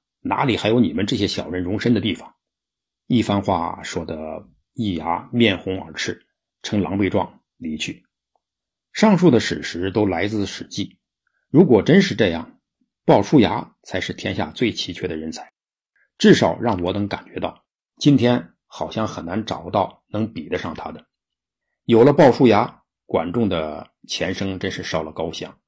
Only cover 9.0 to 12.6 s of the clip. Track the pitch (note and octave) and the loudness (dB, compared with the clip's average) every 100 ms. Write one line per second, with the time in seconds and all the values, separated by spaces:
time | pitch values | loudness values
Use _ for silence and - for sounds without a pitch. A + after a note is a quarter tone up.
9 | A3 F3 F3 A#2 - - - E2+ F#2+ G2+ | 4 6 6 4 2 -4 -8 -8 -4 0
10 | G#2 E2+ G2+ A2 G2 - - - G2 _ | 0 0 -2 -4 -6 -8 -12 -10 -10 _
11 | _ _ _ _ _ C3 F#3+ G#2+ E2+ F#3 | _ _ _ _ _ 4 6 6 6 4
12 | F#3+ G2+ G#2 E2 D#2+ _ | 4 2 0 0 -8 _